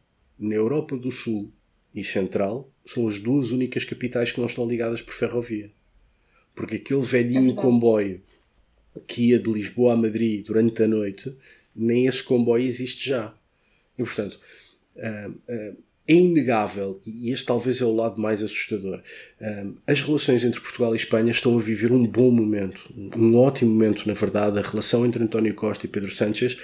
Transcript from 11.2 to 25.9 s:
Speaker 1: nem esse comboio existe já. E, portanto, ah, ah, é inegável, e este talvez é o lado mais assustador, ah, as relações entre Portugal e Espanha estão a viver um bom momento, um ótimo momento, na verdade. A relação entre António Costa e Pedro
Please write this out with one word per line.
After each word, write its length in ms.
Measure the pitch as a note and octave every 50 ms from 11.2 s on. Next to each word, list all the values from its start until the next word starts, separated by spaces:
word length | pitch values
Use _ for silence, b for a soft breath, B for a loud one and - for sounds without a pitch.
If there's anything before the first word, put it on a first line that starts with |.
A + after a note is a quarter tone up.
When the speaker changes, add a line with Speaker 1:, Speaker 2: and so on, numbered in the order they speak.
| - C3+ C#3 b b b b b b b b
Speaker 1:
nem 320 | - A2+ A#2 A#2 B2 B2+
esse 160 | C3 B2+ -
comboio 420 | - - C3 A#2+ A#2 A#2 A#2 A#2+ B2+
existe 440 | C3 A#2 B2 B2 A#2+ - - - C3
já. 260 | C#3 A#2+ G#2+ A2+ - _ _ _ _ _ _ _ _ _ _ _ _ -
E, 60 | A#2+
portanto, 340 | A2 - - G#2 F#2+ - - b b b b b b b b b _ - -
ah, 320 | A#2 A2+ G#2+ G#2 G#2 G2 - - - -
ah, 240 | A#2+ A2 G#2+ G#2 - - - _ _ _ -
é 60 | -
inegável, 880 | D#3+ F3 F3+ F3 E3+ D3+ B2 B2 A#2 A2 G#2 F#2+ F2+ G2+ G2 G2 F#2+ - -
e 260 | A2+ A2 A#2 A#2+ A#2
este 140 | C3+ C3+ -
talvez 340 | - B2 A2+ A#2+ B2+ A#2+ B2
é 40 | B2+
o 100 | A2+ A2+
lado 260 | A2+ A2+ A2+ G2 A2
mais 220 | G#2+ G#2+ A2 G2+
assustador, 600 | G#2+ G2+ - - - - A2+ G2 F#2+ G2 F2 F2 - B B B B B B B
ah, 260 | A2 G#2+ G#2 G2+ G2+ G2 F#2 - -
as 140 | - C#3+ C3+
relações 440 | C3+ C#3 D3+ C#3+ - - B2+ A#2+ B2
entre 160 | A#2+ A2+ -
Portugal 320 | - - - - A#2+ A2+
e 40 | A2+
Espanha 360 | A2 - - - A2 A2+ A#2
estão 260 | A2+ - - B2 A#2+ A#2
a 20 |
viver 300 | G#2+ A2 A2+ G2 A2 A#2
um 160 | B2 B2+ A#2+
bom 240 | G#2+ G2+ A2+ B2+ B2+
momento, 520 | A#2+ A#2 A2 G#2+ G#2 G2+ G2 F#2+ F2+ - - - - A2 G2+ G2 -
um 180 | A2+ A2+ A2+ A#2
ótimo 380 | A#2+ B2+ C#3 C3+ - B2 A2+
momento, 340 | A2 A2 A2 G#2+ G2+ - -
na 80 | G#2+ G2+
verdade. 460 | - G#2+ F#2+ G2 G#2 G#2 G#2+ G2+ G2+
A 20 |
relação 420 | G2 - - G#2+ - - - A#2 A#2+
entre 200 | A#2+ A#2 A#2 A#2
António 300 | A2 - A2 A2 G#2+ G2+
Costa 320 | - A2 G#2+ G2+ - -
e 20 |
Pedro 260 | G2